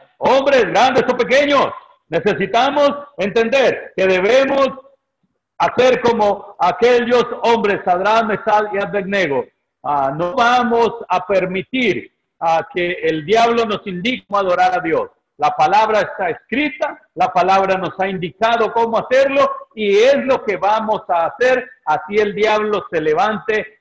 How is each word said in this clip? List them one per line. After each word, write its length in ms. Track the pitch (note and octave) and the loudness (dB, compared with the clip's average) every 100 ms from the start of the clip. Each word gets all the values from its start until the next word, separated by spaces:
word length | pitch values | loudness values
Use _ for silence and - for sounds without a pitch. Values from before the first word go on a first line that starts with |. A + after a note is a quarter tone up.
| _ - | _ -4
hombres 480 | C3 G#3 - C4+ | 0 2 4 2
grandes 400 | F#3 F3+ B3+ B3+ B3+ | 2 2 2 2 0
o 80 | |
pequeños, 520 | B3 G3 C4 C#4+ C#4 D#3 - - _ - | 0 2 2 2 2 0 -4 -18 _ -6
necesitamos 840 | D#3+ G3 F3 F#3+ A3+ C4+ C#4+ C#4+ - - - | -2 -2 -2 0 0 0 2 2 0 -8 -8
entender 760 | F3 A3+ A3+ C4+ A3 - - | -4 0 0 2 2 0 -6
que 120 | - F#3+ | -2 0
debemos 600 | F#3 G3 C4 C4+ C#4 C4 - - _ _ _ _ _ _ - | 2 2 2 2 2 0 -2 -16 _ _ _ _ _ _ -4
hacer 420 | F3 - B3+ B3 | -2 2 2 4
como 560 | A#3+ G#3+ G#3 G3 - - | 2 2 0 0 -6 -2
aquellos 680 | F3 - A#3+ A#3+ A#3 B3 A#3 - | 0 2 4 4 2 2 0 -2
hombres, 400 | A#3 A3+ G3+ F#3 | 0 2 2 -2
Sadrach, 400 | F#3+ F3+ G3+ A3+ | 0 0 2 2
Mesach 480 | A3 F#3+ A3 G#3+ G#3+ | 0 -2 0 0 0
y 60 | G3 | -4
Abednego. 680 | G3 G3+ F#3 G3 E3 C3 - _ _ _ | -4 -4 -4 -2 -2 -2 -6 _ _ _
Ah, 280 | D3 C#3+ C3+ D3+ | -4 -2 -2 -2
no 180 | F3 | -4
vamos 680 | F3+ A#3 B3 A#3 A#3 A3+ - - | 0 2 2 0 0 0 -2 -4
a 200 | F3+ - | -4 0
permitir 840 | F#3+ F3+ F#3 - C4 A#3 A#2+ - _ _ - | -2 -2 -4 -6 -4 -2 -2 -8 _ _ -8
a 260 | E3 E3 D#3+ | -2 -2 -2
que 200 | F3+ F3 | -6 -6
el 340 | F3+ D#3+ D#3+ D3+ | -4 -4 -2 0
diablo 400 | A3 A#3 A#3 A3+ | 2 2 2 -2
nos 200 | G3 G#3 | -4 -8
indique 380 | F3 A3 B3+ - | -6 -6 -6 -4
cómo 120 | G3+ | -2
adorar 400 | F#3+ F3+ F#3 F3+ | 0 2 2 0
a 20 | |
Dios. 300 | E3 C#3 G2+ _ _ - | -2 -2 -4 _ _ -4
La 100 | D3 | -2
palabra 500 | D3+ D#3 G#3 A3 G#3+ | 0 2 4 2 2
está 300 | F3 - F3+ | -2 -4 -6
escrita, 720 | D#3 - A#3 D4+ - D4+ - _ | -6 -6 -4 -4 -4 -8 -8 _
la 180 | E3 F#3 | -4 -2
palabra 460 | F3+ F3+ G3 F#3+ F#3 | 0 2 2 2 -2
nos 140 | E3+ - | -4 -4
ha 80 | G3 | -6
indicado 640 | F#3 E3+ - A3+ A#3 G#3+ | -4 -8 -4 0 0 0
cómo 260 | A#3 A3+ A3 | 0 0 -2
hacerlo 720 | - B3+ C4+ C#4 C#4 - - | 0 2 2 2 0 -2 -14
y 240 | A3 G#3 G3 | -6 0 4
es 200 | B3+ C#4 | 4 4
lo 180 | B3 B3 | 0 -2
que 140 | A3 F3 | -2 -2
vamos 460 | F#3+ A3 G#3+ G#3 - | 0 0 -2 -4 -2
a 180 | E3+ E3 | -2 -2
hacer, 440 | - B3+ B3+ C4 - | 0 0 0 -4 -8
así 320 | - D3+ - G#3 | -4 -4 -2 0
el 180 | G#3 | 0
diablo 500 | F#3+ G#3+ G#3+ G#3+ G3+ - | 0 0 0 0 -4 -4
se 100 | E3+ | -4
levante 760 | D#3 D#3 G#3 G#3 - G#3+ - _ | 0 0 0 -2 -4 -4 -6 _